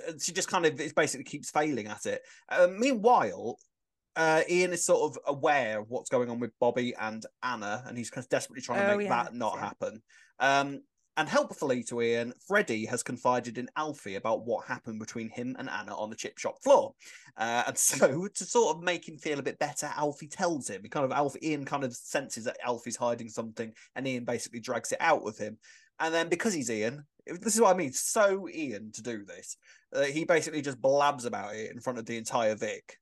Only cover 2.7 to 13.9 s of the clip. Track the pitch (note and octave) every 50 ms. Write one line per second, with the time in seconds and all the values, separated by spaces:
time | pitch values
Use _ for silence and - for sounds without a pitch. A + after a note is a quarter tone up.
2.7 | F#3+ G3+ B3 C#4+ C4 G#3 G3 B3 A#3+ F#3+ C3 G2 F2 F#2+ G#2 A#2 - - _ _
3.7 | _ _ _ _ _ _ _ _ - D#3+ E3 D#3+ D#3 D#3+ - - F3 F3+ F3+ F3+
4.7 | F3 E3 - - F3 - D3 D3+ B2+ - - D3 C#3 C3+ D3+ D#3 D3 C#3 A#2+ G#2+
5.7 | G#2+ G#2+ G#2+ A2 B2 B2 - - C#3 B2 B2 A#2+ A#2 A#2+ B2 A2+ - _ B2 A#2+
6.7 | A#2+ B2+ B2 B2 - - G#2+ A2 A2 A2 G#2 - _ _ B2 B2 A#2+ G#2+ G2+ G2+
7.7 | G#2+ A#2+ B2+ A2+ A#2+ B2 A2+ - - C3 B2 - C#3+ C3+ - - - C3+ - -
8.7 | A#2+ G3 G3 G3+ G#3 G3+ G#3 F#3 A#2+ A#2 - - A2+ A#2+ A2+ G#2 F#2+ F#2+ G#2 G2+
9.7 | - - - G2+ G#2+ A2+ - _ - - - _ _ - B2+ C3+ C#3 C#3 C#3 C#3+
10.7 | C#3 C#3 - _ _ _ _ _ _ D#3 D#3 C#3+ G3+ C#4+ C#4 - G3 - D#3+ C3+
11.7 | B2+ B2 A2+ - B2 A#2+ A#2 A#2 A#2 A#2 A#2 A#2+ - - - - G3 G#3 G3+ -
12.7 | A#2 G#2+ A2 A2 B2 A#2+ - - B2 A#2 - B2 B2 B2 A#2 A#2+ A2 B2 B2 -
13.7 | - D3+ D#3 D#3